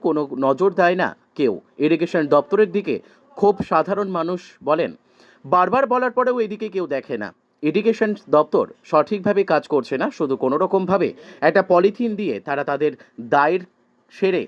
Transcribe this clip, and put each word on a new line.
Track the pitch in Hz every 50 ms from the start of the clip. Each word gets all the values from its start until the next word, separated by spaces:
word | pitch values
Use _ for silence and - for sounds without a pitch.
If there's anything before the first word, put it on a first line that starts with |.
| -
কোনো | 175 151 151 147 139 139 127 135
নজর | 135 135 131 185 196 175 185
দেয় | 175 175 180 180
না | 160 101 - - _ _ _ -
কেউ। | 143 117 95 - - _ _ -
ইরিগেশন | 143 156 170 156 139 - - 170 151 139 127
দপ্তরের | 123 - - 196 208 214 180 170
দিকে | 208 196 165 117 - - _ _ _ _ _ -
ক্ষোভ | - 202 202 202 208 185 -
সাধারণ | 180 160 151 170 202 196 208 190 185 170
মানুষ | 165 170 185 180 - - - _ 127
বলেন, | 135 156 180 147 92 76 - _ _ _ _ _ _ _ _ -
বারবার | 135 170 180 180 180 214 269 269
বলার | 226 247 254 254 247 240
পরেও | 254 254 254 247 247 220
এদিকে | 190 214 208 226 208 180
কেউ | 190 175 135 143
দেখে | 131 - - 127 107
না। | 104 90 - _ _ _ _ _
ইরিগেশন | - - - 208 202 226 220 - 226 214 208 208 - 139
দপ্তর | 147 151 151 - - 165 98 - - _ _ -
সঠিকভাবে | 165 151 147 - 214 202 185 208 196 196 196 190
কাজ | 165 147 - -
করছে | 151 139 123 - 139 131
না, | 180 277 - -
শুধু | 160 135 135
কোনোরকমভাবে | 127 143 127 139 156 190 185 196 190 190 175 190 190 160 - - - - - - - - 160
একটা | - 196 185 -
পলিথিন | 180 175 185 214 208 - 240 226 208 196
দিয়ে | 208 160 110 98 -
তারা | 151 139 143 139 151
তাদের | 143 139 151 147 127 - - _ _ - 117 117
দায়ের | 147 143 143 151 180 180 180 - _ _ _ _ _ _ _ _ -
সেরে | - 196 190 185 156 101